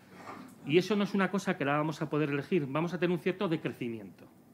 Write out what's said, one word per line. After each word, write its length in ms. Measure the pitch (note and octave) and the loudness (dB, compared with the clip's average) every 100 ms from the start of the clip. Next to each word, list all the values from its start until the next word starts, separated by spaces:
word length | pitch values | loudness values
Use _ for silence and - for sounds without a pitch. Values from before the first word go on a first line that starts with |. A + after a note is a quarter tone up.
| - - - - - - - | -20 -18 -16 -14 -16 -12 2
Y 120 | E3+ | 4
eso 180 | F3+ G#3 | 4 2
no 80 | |
es 100 | G3+ | 2
una 180 | G3 F#3 | 2 2
cosa 260 | G3+ - F#3 | 2 0 0
que 80 | C#3 | 2
la 120 | D3 | 2
vamos 240 | D#3 D3+ | 0 -2
a 80 | D3 | -2
poder 200 | D3+ D3+ | 0 0
elegir. 360 | C#3+ C#3 F#3 C3+ | 0 0 0 2
Vamos 260 | D3 E3+ | -2 -2
a 60 | E3+ | 0
tener 160 | F3 F3 | 0 2
un 60 | |
cierto 260 | F#3 F3+ G3 | 0 -2 0
decrecimiento, 800 | D#3 C#3 - A#2+ A2+ G2 - - - - | 0 -2 -6 -6 -6 -12 -18 -20 -20 -20